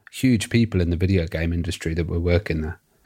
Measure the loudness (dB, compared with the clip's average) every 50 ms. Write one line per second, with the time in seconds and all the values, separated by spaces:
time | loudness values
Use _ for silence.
0 | _ -20 -10 -2 2 2 2 2 0 0 2 2 2 2 2 0 2 2 0 0
1 | 2 2 2 2 2 0 -4 -4 -2 -2 -2 -2 -2 -4 -6 -6 -6 -4 -2 -2
2 | -4 -2 -2 -2 0 2 2 2 2 0 -4 -4 -4 -6 -8 -12 _ _ _ _
3 | _